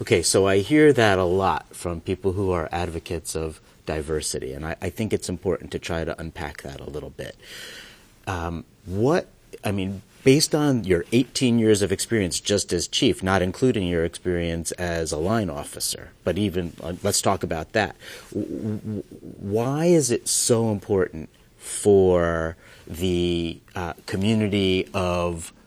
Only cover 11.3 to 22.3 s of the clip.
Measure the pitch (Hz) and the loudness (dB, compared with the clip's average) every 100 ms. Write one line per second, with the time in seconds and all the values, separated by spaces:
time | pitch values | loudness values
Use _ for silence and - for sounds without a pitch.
11.3 | - 131 117 110 104 98 95 - 113 92 | 0 2 4 4 4 2 -2 -2 0 0
12.3 | - - 101 - 90 - - 131 90 95 | -2 0 0 0 -2 -2 0 2 2 2
13.3 | 95 90 - 131 117 90 87 82 - 92 | 2 2 0 0 0 0 0 -2 -4 -4
14.3 | 87 85 85 82 - 87 85 80 78 85 | -2 -2 -4 -6 -6 -4 -4 -4 -2 0
15.3 | 113 98 73 67 - - - - - - | 0 -2 -6 -10 -8 -8 -8 -12 -8 -4
16.3 | 85 104 87 85 - 82 90 101 - 110 | 0 0 -2 -4 -8 -10 -4 -2 0 0
17.3 | 95 85 95 - 113 98 - - - - | 0 -2 -6 -4 -2 -2 -4 -18 -20 -10
18.3 | - - - 110 107 107 104 - - 80 | -8 -6 -6 -6 -6 -6 -8 -10 -16 -18
19.3 | - 101 107 123 143 170 170 127 117 - | -12 -4 -2 0 0 4 4 4 0 0
20.3 | - - 113 113 101 - 98 - 80 78 | -2 2 2 2 0 0 0 0 -4 -12
21.3 | _ _ _ - - 104 98 92 90 85 | _ _ _ -12 0 6 8 8 6 4